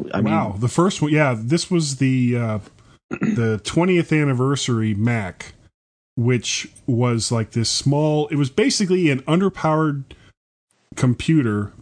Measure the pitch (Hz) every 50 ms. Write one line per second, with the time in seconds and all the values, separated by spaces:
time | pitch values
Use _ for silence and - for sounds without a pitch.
0 | - - - - - - 160 160 135 107 95 98 120 123 - - 170 202 - -
1 | 151 151 151 151 151 135 123 107 113 120 160 175 - - 190 170 160 143 139 127
2 | 135 131 131 131 123 120 120 120 117 113 107 107 - - _ _ - - - _
3 | _ - - - - - 208 214 - 110 110 104 - - - 160 175 190 185 170
4 | 160 - 160 156 151 143 131 120 127 135 143 135 - - 120 110 110 110 107 98
5 | 110 120 120 113 101 90 85 - - - - - _ _ _ _ _ _ _ _
6 | _ _ - - 117 120 127 117 - - - - - - - - _ - 123 113
7 | 123 123 117 113 104 - 123 113 110 - - 120 110 - - - - 135 143 147
8 | 156 151 151 151 151 - 160 143 147 131 - - 226 277 - - 214 165 185 180
9 | 180 151 139 131 - - 156 180 202 190 - - - 156 156 156 160 151 143 139
10 | 131 - - - - - _ _ _ _ _ _ _ _ _ _ _ - - -
11 | - 127 117 - - - 160 156 127 113 104 104 104 - - -